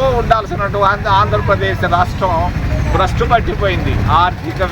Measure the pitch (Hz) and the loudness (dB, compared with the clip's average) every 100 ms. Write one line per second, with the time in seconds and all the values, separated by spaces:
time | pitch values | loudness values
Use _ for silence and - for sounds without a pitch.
0 | 262 240 226 220 202 349 196 202 196 202 | 2 0 2 0 0 -4 -2 0 2 2
1 | 208 196 208 208 202 196 190 180 180 175 | 2 2 2 0 0 0 0 -2 0 0
2 | 175 - 190 165 175 - - - - 170 | 0 -2 0 0 0 -2 -2 0 0 0
3 | 185 - 233 233 247 - 196 180 - - | 0 0 2 2 0 -2 -2 0 0 0
4 | - 156 180 - 160 - 185 | 2 2 2 -2 -8 -4 -2